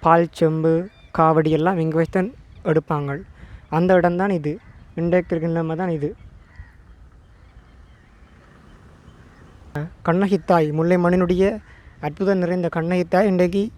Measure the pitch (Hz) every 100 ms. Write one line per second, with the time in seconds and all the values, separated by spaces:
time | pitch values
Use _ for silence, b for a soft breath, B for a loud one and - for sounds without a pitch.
0 | 165 170 170 - 165 160 160 165 185 -
1 | - - 160 160 156 156 165 190 160 160
2 | 165 190 185 277 - - - 160 156 156
3 | 143 139 196 B B B B 151 180 185
4 | 175 175 196 185 151 170 - - - -
5 | 170 180 180 170 165 165 160 160 185 160
6 | 147 214 - - - - - - - -
7 | - - - - - - - - - -
8 | - - - - - - - - - -
9 | - - - - - - - 147 156 -
10 | - 170 196 185 - 175 156 151 165 180
11 | 175 180 180 180 190 214 - b b b
12 | 151 151 190 196 175 180 170 170 165 180
13 | 175 180 208 185 180 190 208